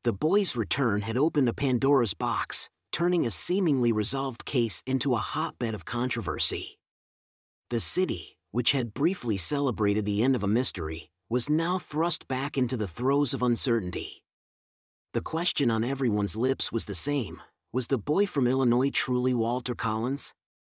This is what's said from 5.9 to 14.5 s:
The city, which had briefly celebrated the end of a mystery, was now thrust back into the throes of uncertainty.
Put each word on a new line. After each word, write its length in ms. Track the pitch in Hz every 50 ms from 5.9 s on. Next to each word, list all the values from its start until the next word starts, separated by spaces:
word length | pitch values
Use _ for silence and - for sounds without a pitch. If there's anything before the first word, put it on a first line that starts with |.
| - 120 123 123 - 120 98 82 76 - - - - 85 - - - _ _ _ _ _ _ _ _ _ _ _ _ _ _ _ _ _ _ _
The 100 | 123 117
city, 560 | - - - 180 185 156 107 85 - - _ _ _ _
which 220 | - 117 120 -
had 200 | - 135 123 113
briefly 460 | - 135 143 170 190 - - 120 104 92
celebrated 680 | - - 151 143 143 135 110 98 107 104 101 107 104
the 180 | 107 101 101
end 140 | 117 131 131
of 60 | 113
a 40 | 104
mystery, 640 | 98 107 120 - - - - 82 78 80 78 - _ _ _ _ _
was 180 | 110 123 - -
now 300 | 151 160 165 170 185 185
thrust 500 | - - - 151 165 170 170 - - _
back 300 | 131 127 135 143 - 135
into 180 | 127 117 131
the 100 | 113 107
throes 460 | 92 - - 123 131 139 143 147 139
of 100 | - 113
uncertainty. 800 | 123 123 120 113 - 131 117 117 95 90 87 - - - - - _ _ _ _ _ _